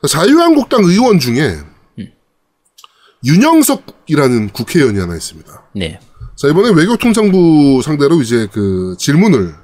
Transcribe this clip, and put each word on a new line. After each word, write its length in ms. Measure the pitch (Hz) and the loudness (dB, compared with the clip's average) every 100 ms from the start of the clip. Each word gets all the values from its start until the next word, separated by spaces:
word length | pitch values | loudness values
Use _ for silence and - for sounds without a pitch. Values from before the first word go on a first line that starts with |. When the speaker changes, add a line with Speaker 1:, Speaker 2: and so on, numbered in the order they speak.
| 160 | -4
Speaker 1:
자유한국당 760 | 143 185 302 339 311 247 240 | -2 2 2 4 0 0 0
의원 340 | 185 185 254 196 | 2 2 2 0
중에 400 | 123 117 147 80 76 _ _ - | 0 -2 -2 -4 -14 _ _ -18
Speaker 2:
음. 140 | 107 _ _ _ _ _ _ _ - _ _ _ | -18 _ _ _ _ _ _ _ -20 _ _ _
Speaker 1:
윤영석이라는 1300 | 123 165 285 330 285 - - - _ 147 135 123 104 | 0 2 4 2 2 -2 -6 -20 _ -2 0 0 -4
국회의원이 480 | - 113 180 139 101 | -8 -4 0 0 0
하나 140 | 90 85 | -6 -8
있습니다. 540 | - 80 - - _ 104 | -14 -18 -20 -20 _ -10
Speaker 2:
네. 220 | 85 - _ _ - - | -10 -10 _ _ -20 -6
Speaker 1:
자, 120 | 139 | -2
이번에 220 | 156 233 | 0 2
외교통상부 1080 | 180 170 214 240 226 214 185 175 156 143 131 | 2 2 0 0 0 0 2 4 4 4 2
상대로 380 | 123 151 143 165 | -2 -2 0 0
이제 280 | 120 120 107 | 0 -2 -2
그 440 | 113 101 92 92 90 | -4 -4 -4 -6 -8
질문을 560 | - 147 214 143 90 76 | -2 2 2 2 -2 -8